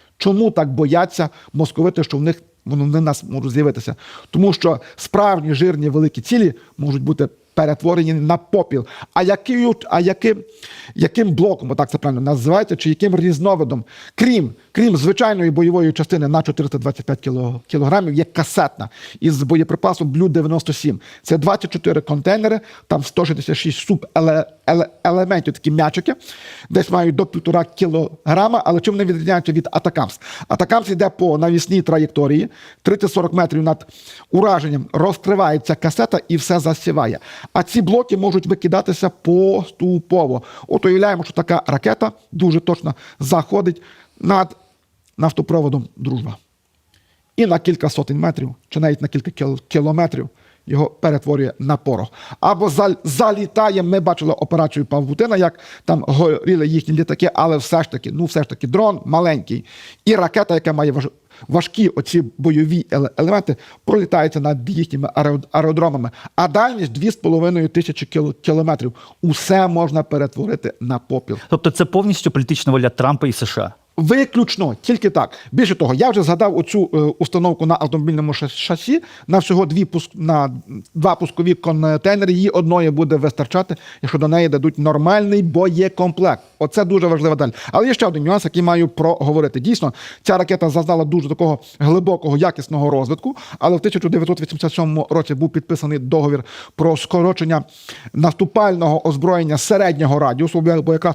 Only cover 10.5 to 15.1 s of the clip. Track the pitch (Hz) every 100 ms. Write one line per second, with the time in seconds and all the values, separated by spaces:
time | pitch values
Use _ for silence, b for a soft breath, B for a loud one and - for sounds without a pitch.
10.5 | B B B B - 170 233 208 151 196
11.5 | 180 127 135 139 151 143 127 139 139 135
12.5 | 196 214 170 156 151 202 175 180 147 196
13.5 | 175 151 127 - B B - 240 226 127
14.5 | - b - 233 156 160